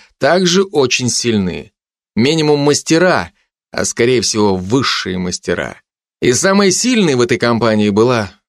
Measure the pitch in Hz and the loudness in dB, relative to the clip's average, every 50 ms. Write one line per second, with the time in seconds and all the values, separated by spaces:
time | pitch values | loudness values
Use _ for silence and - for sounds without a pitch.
0 | - _ _ _ - 139 165 190 185 170 170 190 196 190 196 151 131 120 - - | -16 _ _ _ 0 0 2 2 2 2 2 0 0 0 0 0 0 0 0 -2
1 | 127 120 - - - 120 110 104 95 90 80 78 - - _ _ _ _ _ _ | -2 -2 -4 -4 -2 -2 -2 -2 -2 -4 -6 -8 -12 -16 _ _ _ _ _ _
2 | _ _ - 104 117 143 160 160 151 151 147 143 143 147 143 - - - 160 165 | _ _ -4 0 0 2 2 2 2 2 2 2 2 2 0 0 0 0 2 2
3 | 180 185 160 110 87 - _ _ _ _ _ _ _ _ - - 101 - - - | 2 2 2 0 -2 -6 _ _ _ _ _ _ _ _ -8 -6 -6 -4 -2 -2
4 | 117 123 127 117 98 - - 107 104 101 95 92 92 95 120 139 127 - - - | 0 0 0 0 -2 -2 -2 0 0 0 0 -2 -2 -2 -2 -2 0 -2 -4 -4
5 | - 98 92 92 90 90 87 - - - 87 85 69 57 - - _ _ _ _ | -6 -6 -6 -6 -6 -6 -6 -6 -6 -6 -4 -4 -6 -8 -10 -14 _ _ _ _
6 | _ _ _ _ - 120 127 123 - 196 190 202 202 190 175 - - 247 254 220 | _ _ _ _ 0 0 0 2 2 0 2 2 2 2 2 0 0 0 0 2
7 | 196 156 135 123 120 - 123 - 123 120 120 110 120 113 107 107 104 104 98 107 | 2 2 2 0 0 0 0 0 0 0 0 0 0 0 2 2 2 2 2 2
8 | 113 127 127 117 104 92 - _ _ | 2 2 2 0 -2 -6 -10 _ _